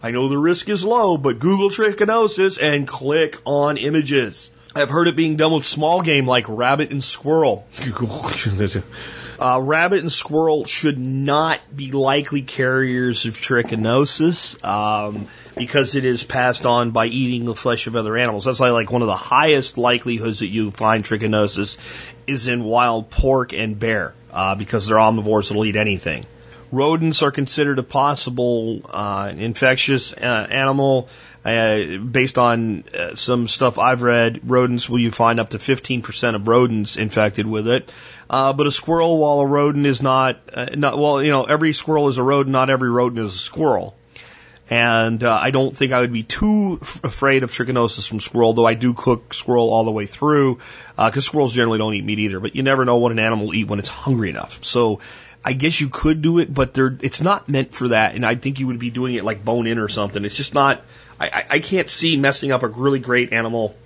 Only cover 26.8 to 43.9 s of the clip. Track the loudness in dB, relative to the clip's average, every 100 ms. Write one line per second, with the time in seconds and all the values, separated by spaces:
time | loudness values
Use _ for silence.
26.8 | 0 2 0 2 0 0 -4 0 0 0
27.8 | -2 0 0 0 -4 -2 0 0 -2 -6
28.8 | -8 -6 -4 -4 -6 -6 -6 0 2 2
29.8 | 2 0 -2 -6 -2 -2 -2 -2 0 2
30.8 | 2 0 -2 -16 -20 -12 -2 0 2 2
31.8 | -2 -6 -4 0 0 2 2 2 -2 -4
32.8 | -8 -8 -8 -4 -2 0 0 0 0 2
33.8 | 2 2 2 2 2 -2 0 2 2 0
34.8 | -2 0 0 2 2 2 -2 -6 -2 -2
35.8 | -2 -6 -6 -4 -2 -2 2 4 4 0
36.8 | -4 -4 -2 0 0 0 -4 -2 0 0
37.8 | -2 -20 -20 -20 -4 0 0 2 0 0
38.8 | -2 0 2 2 2 2 2 2 2 2
39.8 | 2 2 2 2 2 -2 -10 -10 -6 -2
40.8 | -2 2 2 2 2 2 2 2 2 0
41.8 | 0 2 2 2 2 2 2 2 2 2
42.8 | 2 2 0 -2 -6 -6 -10 -2 0 2
43.8 | -2